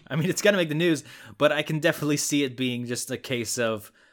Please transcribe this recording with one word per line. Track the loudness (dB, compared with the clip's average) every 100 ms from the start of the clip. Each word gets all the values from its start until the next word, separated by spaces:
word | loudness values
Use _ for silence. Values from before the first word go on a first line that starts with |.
| -6
I | -2
mean, | 0
it's | 2
gotta | 2 2
make | 0
the |
news, | 2 2 2 -2 -18 -20 2
but | 2
I | 4
can | 0 0
definitely | 0 2 0 0
see | 2 0
it | 0 0
being | -2 -2 -4
just | -6 -6
a | -8
case | -4 -4 -2 -2
of, | 0 -2 -6 _ _